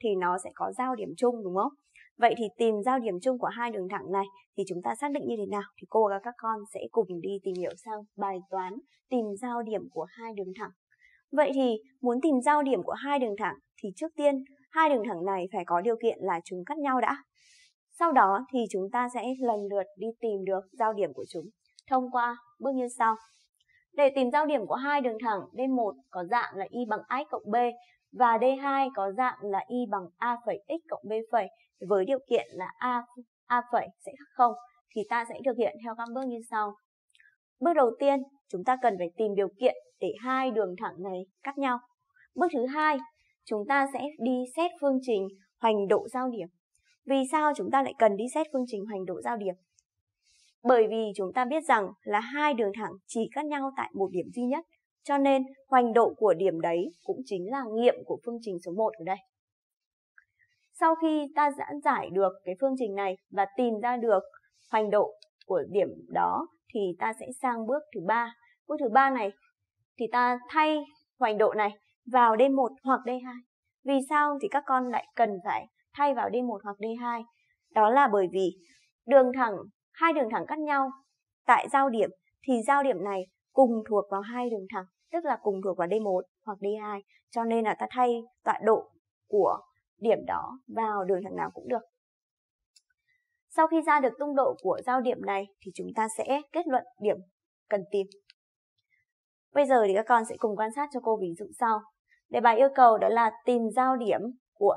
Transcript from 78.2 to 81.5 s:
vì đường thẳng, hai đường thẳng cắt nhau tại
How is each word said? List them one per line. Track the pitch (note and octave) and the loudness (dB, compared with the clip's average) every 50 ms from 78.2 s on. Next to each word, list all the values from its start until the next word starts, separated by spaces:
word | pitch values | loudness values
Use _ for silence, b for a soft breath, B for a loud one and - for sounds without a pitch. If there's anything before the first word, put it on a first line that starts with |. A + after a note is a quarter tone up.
| F#3 E3+ | 2 2
vì | - F#3+ F#3+ F3 - b b b b b b b b _ - | 0 0 0 -2 -2 b b b b b b b b _ 2
đường | A#3 C#4 C4+ B3+ B3 B3 | 6 8 8 8 6 2
thẳng, | C4+ B3 A3+ G3 D#3 G#2+ G#3 _ _ _ _ | 0 -2 -2 -2 -6 -10 -14 _ _ _ _
hai | - - E4 E4 | -4 2 2 2
đường | D4 D4+ B3 A3 | 4 2 0 0
thẳng | A3+ F#3 D#3+ - | -2 -4 -4 -4
cắt | D4+ D#4 | -4 -4
nhau | D4+ D4 C#4+ C4+ C4+ C4 C4+ - _ _ _ _ _ _ _ _ - | -2 0 0 0 0 -2 -4 -12 _ _ _ _ _ _ _ _ 2
tại | - | 4